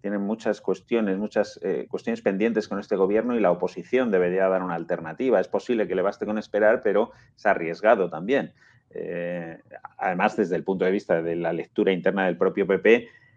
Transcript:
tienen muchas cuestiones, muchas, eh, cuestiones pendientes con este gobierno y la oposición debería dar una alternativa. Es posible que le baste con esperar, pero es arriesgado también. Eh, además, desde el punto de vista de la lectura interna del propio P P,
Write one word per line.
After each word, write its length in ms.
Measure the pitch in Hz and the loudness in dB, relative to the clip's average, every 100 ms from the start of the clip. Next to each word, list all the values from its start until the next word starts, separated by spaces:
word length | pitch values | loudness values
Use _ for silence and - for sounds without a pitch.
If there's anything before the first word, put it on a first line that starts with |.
tienen 200 | 101 101 | -6 -4
muchas 400 | 101 110 117 104 | -2 -4 -2 -4
cuestiones, 560 | - 92 - 117 107 95 | -2 -4 -2 -2 0 -2
muchas, 420 | 107 - 101 - | -2 -2 -2 -2
eh, 240 | 95 78 - | -4 -4 -4
cuestiones 320 | 95 - 113 | -8 -6 -2
pendientes 460 | 110 95 110 110 104 | -2 0 0 0 -2
con 120 | 98 | -6
este 160 | 104 98 | -4 0
gobierno 400 | 95 104 117 120 | 2 2 0 2
y 40 | |
la 100 | 95 | 2
oposición 640 | 87 92 - 87 123 123 | 2 -2 -6 -2 0 2
debería 360 | 95 90 92 95 | 2 2 2 2
dar 120 | 92 | 0
una 140 | 90 85 | -2 -6
alternativa. 640 | 85 85 80 78 131 104 | -6 -6 -6 -4 0 2
Es 80 | 90 | 2
posible 400 | 101 - 120 98 | -4 -2 -2 0
que 80 | 92 | 0
le 80 | |
baste 240 | 92 - 104 | -2 -2 -4
con 100 | 107 | -6
esperar, 460 | 104 104 107 113 | -4 2 4 4
pero 280 | 107 101 113 - _ _ | 2 2 0 -4 _ _
es 100 | 107 | 0
arriesgado 600 | 95 82 85 107 113 87 | 0 -2 0 4 4 2
también. 440 | 78 92 135 90 _ _ _ _ | -4 -2 0 -2 _ _ _ _
Eh, 640 | - 82 87 87 87 82 - - - - - | -12 -8 -6 -6 -8 -10 -14 -18 -20 -18 -6
además, 360 | 98 90 107 - | -4 0 0 0
desde 220 | 92 85 | 0 0
el 80 | 78 | -2
punto 180 | 95 | 0
de 80 | 92 | 0
vista 300 | 98 - 85 | 0 0 0
de 160 | 82 85 | 0 -2
la 160 | 85 | -2
lectura 400 | 82 - - 95 | -4 -6 -2 0
interna 320 | 92 95 98 95 | 2 0 0 0
del 100 | 85 | 2
propio 320 | 95 90 92 | 0 0 0
P 100 | 95 | 2
P, 300 | 107 117 - - _ | 6 4 2 -20 _